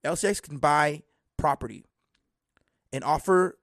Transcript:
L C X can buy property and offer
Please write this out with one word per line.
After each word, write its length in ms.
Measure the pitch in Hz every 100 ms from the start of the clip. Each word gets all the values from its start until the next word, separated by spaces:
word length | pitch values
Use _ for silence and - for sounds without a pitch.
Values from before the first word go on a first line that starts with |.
L 120 | 147 170
C 120 | 202
X 120 | 202
can 180 | - 147
buy 460 | 156 147 151 151 _ _ _ -
property 480 | 151 135 120 104 _ _ _ _ _ _ _ _ _ _ _
and 100 | 135
offer 540 | - 151 - 185 185 -